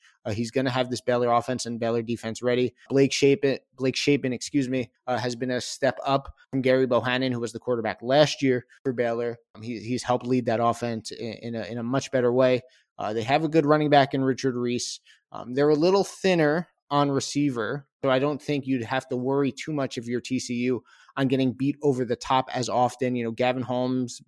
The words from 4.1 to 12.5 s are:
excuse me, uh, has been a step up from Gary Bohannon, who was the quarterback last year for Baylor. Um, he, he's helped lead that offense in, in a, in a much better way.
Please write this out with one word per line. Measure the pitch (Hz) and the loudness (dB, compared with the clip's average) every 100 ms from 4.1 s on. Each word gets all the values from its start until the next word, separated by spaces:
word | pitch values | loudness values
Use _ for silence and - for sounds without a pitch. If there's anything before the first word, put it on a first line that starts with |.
| 143 131 | 2 0
excuse | 117 - 147 127 | -6 -4 -2 0
me, | 131 117 _ - | -2 -6 _ -6
uh, | 120 | -4
has | 123 117 | -4 -4
been | 127 | -4
a | 123 | -4
step | - - 131 - | -6 -2 -2 -2
up | 139 139 - - - | -2 -2 -2 -20 -6
from | 135 | 0
Gary | 127 131 127 | 4 4 4
Bohannon, | 120 123 127 131 | 2 2 0 0
who | 120 | -2
was | 117 | -6
the | 117 | -6
quarterback | - 117 107 92 | -4 -2 -2 -4
last | 117 139 147 - | 2 4 4 2
year | 135 123 - _ | 0 0 -2 _
for | 139 | -4
Baylor. | 120 117 117 120 117 _ | -2 -2 -2 -4 -8 _
Um, | 107 | -16
he, | 113 110 | -10 -8
he's | 107 123 | -4 -4
helped | - 123 120 | 0 0 2
lead | 127 117 | 0 2
that | 113 | 2
offense | 117 117 120 113 - | 2 0 -4 -6 -10
in, | - 113 | -10 -10
in | - 117 | -10 -8
a, | 113 | -8
in | 95 120 | -8 -6
a | |
much | 117 135 - | -2 -2 0
better | 131 120 | 2 4
way. | 127 127 | 4 4